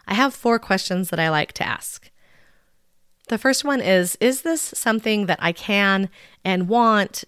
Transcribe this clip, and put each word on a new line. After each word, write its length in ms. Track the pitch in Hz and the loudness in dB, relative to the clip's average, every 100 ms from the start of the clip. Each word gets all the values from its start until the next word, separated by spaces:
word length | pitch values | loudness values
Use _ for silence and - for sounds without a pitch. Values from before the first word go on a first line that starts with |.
| - | -4
I 80 | |
have 200 | 202 269 | 0 0
four 240 | - 240 233 | 0 0 0
questions 500 | - 190 - 185 185 | 0 -2 0 -4 -2
that 100 | 165 | 2
I 120 | 160 | 2
like 220 | 156 - | 2 0
to 120 | - - | -4 -4
ask. 440 | - - - - _ _ _ _ _ _ _ _ _ _ _ - | -4 -8 -16 -20 _ _ _ _ _ _ _ _ _ _ _ -6
The 100 | 226 | -2
first 240 | 269 262 | 0 0
one 200 | 294 277 | 0 -2
is, 340 | 185 185 180 - | 2 2 2 0
is 200 | 233 262 | 0 0
this 200 | 330 320 - | -2 -2 -4
something 520 | - 240 220 220 214 190 | -4 -2 0 0 -2 0
that 120 | 165 | 0
I 120 | 170 | -2
can 560 | 170 - 202 196 196 190 - - _ | -4 -2 0 2 2 0 -6 -20 _
and 240 | 190 185 180 | -2 -2 2
want 560 | 233 226 214 196 - | 2 4 4 0 -6